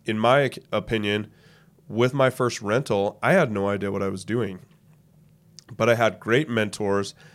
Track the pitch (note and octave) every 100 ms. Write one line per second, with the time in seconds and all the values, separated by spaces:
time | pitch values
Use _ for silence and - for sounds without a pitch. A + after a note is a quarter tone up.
0 | - A2 A2 C#3 C3+ - - G#2+ F#2 A2+
1 | G#2 G#2 G#2+ _ _ _ _ _ - G#2+
2 | B2 C#3 C3 - B2 - G2+ A2+ D3 G#2
3 | G2+ - A#2 F#3 D3 G#2 G2 G2+ G2 G2
4 | G2 G2 F#2+ A2+ G#2 F#2 - _ _ _
5 | _ _ _ _ _ - - - A2+ A#2
6 | A2+ F#2+ - A#2+ D#3 A#2 G#2+ - G2+ G2
7 | G2 - -